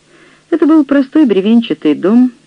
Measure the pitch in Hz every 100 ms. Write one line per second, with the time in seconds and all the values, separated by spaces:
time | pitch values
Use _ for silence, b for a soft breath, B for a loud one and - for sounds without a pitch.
0 | b b b b b 320 294 320 269 285
1 | 269 311 285 190 196 233 233 156 156 139
2 | 170 233 254 -